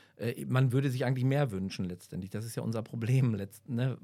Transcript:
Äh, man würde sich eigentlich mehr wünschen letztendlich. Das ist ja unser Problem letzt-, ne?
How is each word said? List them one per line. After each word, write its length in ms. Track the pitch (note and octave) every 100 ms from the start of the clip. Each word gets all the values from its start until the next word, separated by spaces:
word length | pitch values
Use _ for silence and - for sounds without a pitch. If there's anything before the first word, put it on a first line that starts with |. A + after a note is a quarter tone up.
| - -
Äh, 300 | A2+ - C3+
man 260 | B2+ C3
würde 180 | C3 C#3
sich 160 | B2 B2+
eigentlich 180 | B2+
mehr 280 | C3 C#3 C3+
wünschen 340 | F#2+ F#2+ - F2+
letztendlich. 460 | F2 - F#2+ F#2+
Das 120 | G#2+
ist 120 | A2+ A#2+
ja 80 |
unser 180 | A2+ A2+
Problem 540 | A2 A#2+ A2+ C3 B2+ G2+
letzt-, 340 | G2 - -
ne? 300 | A#2 C3 -